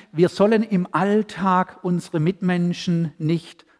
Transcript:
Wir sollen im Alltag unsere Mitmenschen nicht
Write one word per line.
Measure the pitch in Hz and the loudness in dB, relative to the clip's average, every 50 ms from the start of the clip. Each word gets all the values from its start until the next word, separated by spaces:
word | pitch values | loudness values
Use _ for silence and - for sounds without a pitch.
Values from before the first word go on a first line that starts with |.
| - _ - | -20 _ 0
Wir | 151 175 170 | 2 2 2
sollen | - - 196 208 226 220 226 | 4 4 2 4 4 2 2
im | 220 208 180 180 - | 0 0 -2 0 -2
Alltag | - 156 185 202 202 214 208 208 - - 185 190 185 185 185 - - - | -2 -2 0 0 0 0 0 -2 -6 -4 0 0 2 2 0 -2 -6 -8
unsere | - 185 175 170 - - - 165 | -4 -2 -2 -2 -2 -4 -2 0
Mitmenschen | 151 165 180 - - 180 180 175 175 175 175 - - - 170 170 170 160 - - | 0 0 -2 -2 -2 -2 0 0 0 -2 -2 -4 -2 -2 -2 0 -2 -4 -4 -4
nicht | 160 151 170 165 - - - - - _ _ _ | -2 -2 -2 -2 -4 -8 -18 -20 -20 _ _ _